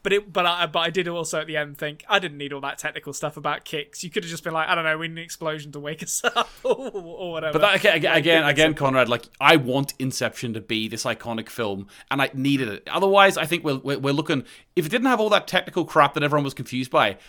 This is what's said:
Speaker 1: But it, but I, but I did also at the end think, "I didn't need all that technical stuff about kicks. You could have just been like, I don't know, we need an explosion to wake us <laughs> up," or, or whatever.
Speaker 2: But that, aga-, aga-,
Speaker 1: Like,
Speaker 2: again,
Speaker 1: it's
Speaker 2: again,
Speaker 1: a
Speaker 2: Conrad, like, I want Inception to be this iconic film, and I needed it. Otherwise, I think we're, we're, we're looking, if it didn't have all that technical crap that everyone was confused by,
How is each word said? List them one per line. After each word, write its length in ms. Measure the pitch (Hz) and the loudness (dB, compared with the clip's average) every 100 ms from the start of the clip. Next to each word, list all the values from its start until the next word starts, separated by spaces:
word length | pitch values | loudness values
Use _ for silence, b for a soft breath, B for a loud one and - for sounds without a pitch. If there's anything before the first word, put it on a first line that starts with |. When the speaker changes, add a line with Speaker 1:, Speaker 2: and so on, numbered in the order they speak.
Speaker 1:
But 100 | 196 | 0
it, 180 | 202 208 | 0 0
but 140 | 180 | 0
I, 220 | 175 175 170 | 0 0 -2
but 140 | 170 | -2
I 100 | 170 | -2
did 180 | 180 175 | -2 -4
also 320 | 170 160 160 | -4 -4 -4
at 60 | 156 | -4
the 100 | 151 | -4
end 220 | 147 143 | -4 -6
think, 260 | 151 151 - | -8 -8 0
"I 120 | 196 | 0
didn't 180 | 180 143 | 0 -6
need 160 | 143 | -10
all 80 | 139 | -8
that 160 | 139 - | -8 -8
technical 380 | 156 151 - | -8 -8 -10
stuff 240 | - 151 151 | -8 -8 -6
about 260 | 147 147 | -6 -6
kicks. 400 | - 156 147 - | -6 -8 -8 -12
You 60 | 180 | -8
could 120 | 214 | -6
have 80 | 170 | -6
just 140 | 165 | -8
been 80 | 175 | -6
like, 160 | 160 156 | -2 0
I 60 | |
don't 100 | 175 | 0
know, 140 | 160 156 | -2 -2
we 100 | 165 | -6
need 80 | 165 | -10
an 40 | |
explosion 480 | 165 - 160 156 147 | -14 -10 -8 -8 -10
to 80 | 147 | -12
wake 220 | 147 156 | -10 -10
us 180 | - - | -8 -4
<laughs> 120 | 240 240 | -2 -2
up," 140 | 220 - | -2 -4
or, 260 | 262 240 262 | -2 -2 -4
or 420 | 202 170 170 180 | -10 -12 -10 -8
whatever. 260 | 160 156 151 | -4 -2 4
Speaker 2:
But 40 | |
that, 120 | 151 190 | 4 4
aga-, 180 | 202 165 | 4 4
aga-, 120 | 170 | 4
Speaker 1:
Like, 80 | 165 | 4
Speaker 2:
again, 240 | 156 165 | 4 4
Speaker 1:
it's 80 | 147 | 4
Speaker 2:
again, 180 | 147 156 | 4 4
Speaker 1:
a 20 | |
Speaker 2:
Conrad, 340 | 147 135 131 117 | 4 2 4 4
like, 160 | 120 - - | 2 -4 2
I 160 | 139 165 | 6 6
want 380 | 123 131 139 - | 4 0 -2 -4
Inception 540 | 131 - 117 - 123 | -6 -4 -4 -4 -8
to 80 | 110 | -8
be 260 | 107 110 110 | -4 -4 -2
this 180 | 110 | -4
iconic 440 | 123 110 120 117 113 | -4 -6 -6 -8 -8
film, 380 | - 110 98 98 B - | -4 -4 -4 -8 B -6
and 100 | 139 | -2
I 80 | 135 | -2
needed 340 | 135 135 139 120 | 0 0 2 0
it. 180 | 101 - | -6 -6
Otherwise, 480 | 160 196 196 196 - | 0 4 6 6 4
I 80 | 156 | 0
think 180 | 170 | -2
we're, 140 | 151 135 | -2 -4
we're, 200 | 135 139 | -2 -2
we're 140 | 139 | 0
looking, 320 | 143 147 143 B B _ - | 0 0 -4 B B _ -2
if 80 | |
it 60 | 156 | 0
didn't 160 | 240 262 | 0 2
have 120 | 240 | 2
all 120 | 214 | 4
that 180 | 202 - | 2 2
technical 380 | 185 - 185 156 | -2 -2 -4 0
crap 260 | 160 147 | 4 4
that 100 | 151 | 4
everyone 200 | 143 147 | 0 2
was 120 | 139 | 0
confused 360 | - 123 127 127 | -4 -6 -6 0
by, 260 | 160 113 95 | 4 4 2